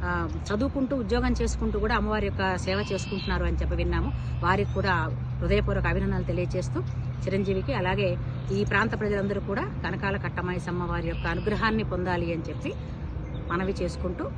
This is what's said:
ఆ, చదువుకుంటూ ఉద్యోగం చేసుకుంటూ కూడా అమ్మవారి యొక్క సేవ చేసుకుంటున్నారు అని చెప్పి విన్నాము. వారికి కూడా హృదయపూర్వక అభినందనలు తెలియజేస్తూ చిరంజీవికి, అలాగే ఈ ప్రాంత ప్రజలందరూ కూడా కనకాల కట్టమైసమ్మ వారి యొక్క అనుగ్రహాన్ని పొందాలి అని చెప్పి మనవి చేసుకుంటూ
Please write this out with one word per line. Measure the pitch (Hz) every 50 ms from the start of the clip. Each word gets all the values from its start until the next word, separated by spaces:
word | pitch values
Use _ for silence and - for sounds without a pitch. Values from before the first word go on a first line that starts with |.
| 170
ఆ, | 175 175 175 170 160 - - - - 202
చదువుకుంటూ | 214 254 277 - 285 262 254 277
ఉద్యోగం | 262 233 190 226 247 247 254 240 -
చేసుకుంటూ | 240 226 - - 233 220 208 208
కూడా | 208 220 240
అమ్మవారి | 214 202 214 214 214 202
యొక్క | 196 185 190 190 190 185
సేవ | 180 - 185 185 202 208 -
చేసుకుంటున్నారు | 196 185 - - 208 190 - - 185 175 175
అని | 165 175
చెప్పి | 170 175 160 175
విన్నాము. | 175 170 175 170 165 165 - - - - - - - 170
వారికి | 175 190 196 202 190 -
కూడా | 190 190 196 180 170 160 160 156 - - - - -
హృదయపూర్వక | 165 175 196 208 202 - 202 190 175
అభినందనలు | 175 170 190 196 196 196 185 180
తెలియజేస్తూ | 185 175 175 180 175 - 185 180 - - 330 - - - - - - - - -
చిరంజీవికి, | 190 190 196 202 190 190 190 185 -
అలాగే | 269 214 180 180 190 214 202 185 175 180 - - - - - -
ఈ | 190 196 208
ప్రాంత | 208 208 196 214 233 240 214
ప్రజలందరూ | 214 208 208 202 196 202 202 196
కూడా | - 208 196 240 339 415 - - -
కనకాల | 170 - - - 196 196
కట్టమైసమ్మ | 196 - 175 - 180 175 180 180 175 - 180 175 175 175
వారి | 170 170 170 170 170
యొక్క | 165 - -
అనుగ్రహాన్ని | 170 170 175 175 214 208 185 214 226 220 220 208
పొందాలి | - 185 180 180 185 180 175 175 170
అని | 170 160 160 160
చెప్పి | 151 - - 302 415 - - - - - - - - - - - - - - -
మనవి | 170 180 190 185
చేసుకుంటూ | 196 - 180 175 - - - 185 175 - 320 - -